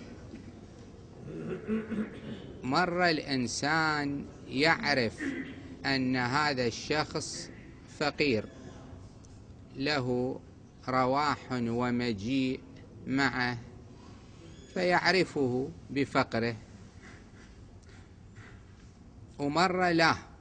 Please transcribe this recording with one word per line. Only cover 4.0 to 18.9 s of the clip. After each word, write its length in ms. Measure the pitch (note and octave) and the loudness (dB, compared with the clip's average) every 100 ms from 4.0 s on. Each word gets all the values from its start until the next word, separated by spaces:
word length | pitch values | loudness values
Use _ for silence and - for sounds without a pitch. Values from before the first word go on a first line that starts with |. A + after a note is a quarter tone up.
| C#3+ C#3+ - - - | 0 -4 -6 -12 -6
يعرف 720 | B2+ D#3 D#3+ C#3+ C#3 A2+ - - - - - - - C#3 | 2 4 4 4 4 2 0 -6 -6 -8 -10 -14 -6 0
أن 300 | C3+ B2+ C3 | 2 2 2
هذا 500 | B2 C3+ D3+ C3 B2 | 2 4 4 4 2
الشخص 840 | - - D3 D3 D#3+ - - - - - - - - | 0 0 2 2 -2 -6 -8 -10 -14 -16 -16 -16 0
فقير، 460 | D3 - D3+ A2 - - - - - - - - - - - - - - | 0 4 4 4 0 -10 -14 -14 -16 -16 -16 -18 -18 -18 -18 -20 -14 -4
له 640 | C#3 D3 B2+ B2 B2+ - - - - - - | 0 2 2 0 0 -4 -12 -20 -20 -14 -2
رواح 500 | B2+ B2+ C3+ D3 B2+ - | 2 4 4 2 0 -2
ومجيء 1080 | B2+ A#2 A#2 B2 A#2+ A#2+ G#2 G#2+ C3+ C3 C3 - - - - - | -2 0 2 2 2 0 -2 0 2 2 -2 -8 -18 -18 -14 -2
معه، 520 | C3 C3+ B2+ B2 A#2+ - - - - - - - - - - - | 2 2 2 0 -2 -8 -16 -18 -18 -18 -18 -20 -20 -18 -18 -10
فيعرفه 960 | F#3+ F3+ F3 E3 F#3 E3+ D#3 C3 B2 C#3+ E3+ - | -2 4 4 6 6 4 2 2 2 -2 -6 -6
بفقره، 680 | C3+ C3+ C#3+ B2+ A#2 A#2 A2+ - - - - - - - - - - - - - - - - - - - - - - - | -2 2 2 2 2 0 -2 -10 -18 -18 -18 -18 -18 -20 -20 -20 -20 -20 -20 -20 -20 -20 -20 -20 -20 -18 -18 -20 -20 -20